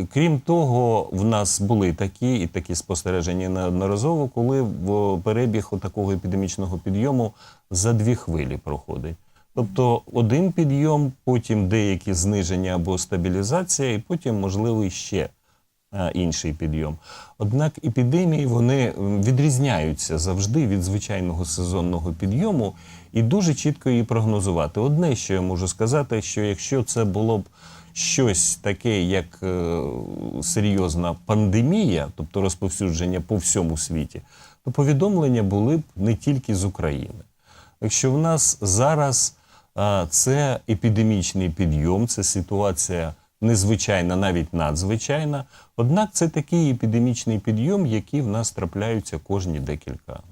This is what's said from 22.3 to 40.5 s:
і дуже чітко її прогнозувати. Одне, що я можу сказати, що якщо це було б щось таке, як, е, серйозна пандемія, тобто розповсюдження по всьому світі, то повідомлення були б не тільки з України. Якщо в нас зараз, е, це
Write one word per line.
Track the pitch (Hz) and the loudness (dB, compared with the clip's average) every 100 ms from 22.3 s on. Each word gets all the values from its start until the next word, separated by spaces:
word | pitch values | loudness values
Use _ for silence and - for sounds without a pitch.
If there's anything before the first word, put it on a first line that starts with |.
| 123 220 156 98 - - - - | 0 0 0 -2 -6 -18 -20 -6
і | 117 | 0
дуже | 113 202 170 | 2 2 2
чітко | 143 151 143 131 | 0 -2 -2 0
її | 120 | 0
прогнозувати. | 113 117 110 104 95 85 76 101 | 2 2 2 2 2 0 0 0
Одне, | 131 147 175 113 | 2 2 2 0
що | - | -2
я | 95 | -2
можу | 92 90 92 | 0 -2 -4
сказати, | - 110 147 139 110 | -2 0 0 0 -4
що | - 107 | -4 -2
якщо | 104 95 - 135 | -2 -2 -2 -2
це | - 117 | -2 0
було | 107 98 113 107 | 0 0 0 0
б | - - - - - - | -4 -14 -20 -20 -14 -6
щось | - - 123 92 - - | -2 2 2 2 0 -2
таке, | 104 95 120 104 | -4 -2 0 0
як, | 90 95 82 - | 2 0 -4 -6
е, | 92 90 85 85 69 60 50 50 55 65 | -4 -2 -2 -2 -4 -6 -8 -10 -8 -6
серйозна | - 113 101 98 90 82 87 82 - | -4 0 2 2 2 0 -2 -4 0
пандемія, | 107 104 107 131 214 165 82 71 - | 2 4 4 4 2 2 0 -2 -8
тобто | 78 98 | -6 -2
розповсюдження | 95 - 95 - 95 80 90 90 | -2 -2 -4 -2 -2 0 -2 -2
по | 80 107 | -2 -2
всьому | - 107 82 78 | 0 0 0 -2
світі, | - 80 69 - - - - _ | -4 -4 -6 -10 -18 -20 -20 _
то | 131 | -4
повідомлення | 147 143 143 196 185 143 120 | 0 2 4 2 2 2 2
були | 98 101 117 160 | 2 2 2 0
б | - 95 | -2 -2
не | 107 | 0
тільки | 107 147 135 - 95 | 0 0 0 0 -2
з | |
України. | 98 - 80 69 - - - _ _ - - _ | -2 -2 -2 -2 -6 -12 -20 _ _ -20 -20 _
Якщо | 107 - 131 | -4 0 2
в | 143 | 2
нас | 165 160 - - | 2 2 0 0
зараз, | 98 98 139 151 139 127 - - _ - _ 95 | 0 2 4 4 2 0 -2 -6 _ -20 _ -2
е, | 104 98 82 | 2 2 0
це | - 131 139 139 | 0 2 2 0